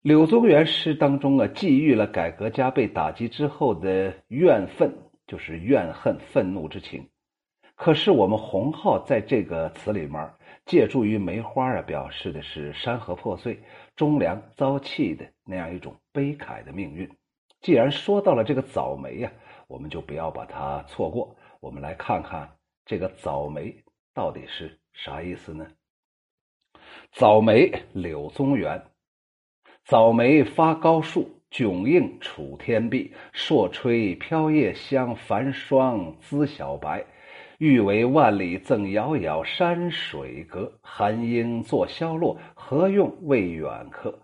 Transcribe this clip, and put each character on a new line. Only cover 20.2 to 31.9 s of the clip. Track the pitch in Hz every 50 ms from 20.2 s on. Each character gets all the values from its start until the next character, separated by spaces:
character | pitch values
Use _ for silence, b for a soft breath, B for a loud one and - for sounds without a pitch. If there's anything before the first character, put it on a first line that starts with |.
| 82 80 76
把 | - -
它 | - - - 73 69 71 71 71 -
错 | - - 101 80
过。 | 85 117 - - - b b b b b
我 | - -
们 | - 69
来 | 69 73 82
看 | - - - 113 87
看 | 82 - - 80 73 73 _ _ _ _ _ _ _
这 | - 110 95
个 | 90 92
早 | - - - 85 73 69 73 76
梅 | 76 73 76 110 - - _ _ _ _ _ _ _
到 | - 107 82 -
底 | - - -
是 | - - 90 80 - _ _ _ _
啥 | - - - 73 73 85
意 | 90 87
思 | - - - 80
呢？ | 78 78 78 _ _ _ _ _ _ _ _ _ _ _ _ _ _ _ _ _ _ _ _ _ B B B B B B B _
早 | - 127 110 107 107
梅， | 107 113 107 113 147 - - - - - _
柳 | 101 87 73 78 73 73 76
宗 | - - 139 135 139
元。 | 120 87 76 78 - - _ _ _ _ _ _ _ _ _ _ _ _ _ _ _ b b b b b
早 | - - 117 113 113 113
梅 | 117 120 127 147 156 131
发 | - - - 165 160 160
高 | 160 - 165 165 160 151
树， | - - 175 - - - _ _ _
迥 | - - 131 104 92 90 95
映 | 123